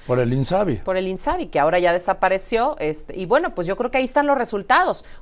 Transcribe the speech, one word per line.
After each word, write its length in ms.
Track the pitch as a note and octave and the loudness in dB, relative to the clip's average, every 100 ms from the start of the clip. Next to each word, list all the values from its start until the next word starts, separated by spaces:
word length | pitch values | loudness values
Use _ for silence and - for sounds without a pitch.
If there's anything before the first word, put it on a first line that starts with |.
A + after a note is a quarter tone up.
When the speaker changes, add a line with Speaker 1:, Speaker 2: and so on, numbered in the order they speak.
| - | -2
Speaker 1:
Por 120 | B2+ | 0
el 160 | A#2+ | 2
insabi. 420 | C3 C3+ F#3 F#3+ A2 | 0 0 0 0 -2
Speaker 2:
Por 220 | F#3+ F#3 | -2 -2
el 100 | F#3+ | -2
insabi, 380 | F#3+ C#4+ F4+ A#3 | -2 -2 -2 -2
que 120 | D3 | 2
ahora 200 | D3+ F3+ | 4 4
ya 160 | F3 | 4
desapareció, 840 | F3+ F#3+ F#3 F#3 F#3+ - A3+ C4+ - | 2 0 0 2 0 0 0 0 -2
este, 400 | D3+ D3+ - - | -4 -4 -10 -10
y 60 | |
bueno, 300 | F#3 C4+ F4+ | 0 2 2
pues 120 | - E3+ | -4 -4
yo 80 | G3 | -2
creo 120 | A#3 | -2
que 60 | C4 | -2
ahí 80 | |
están 220 | B3 D4 C#4+ | 0 0 2
los 100 | C#4 | 0
resultados. 720 | A#3 G3+ F#3+ D4 F4+ - - - | 0 -4 2 2 2 -2 -10 -16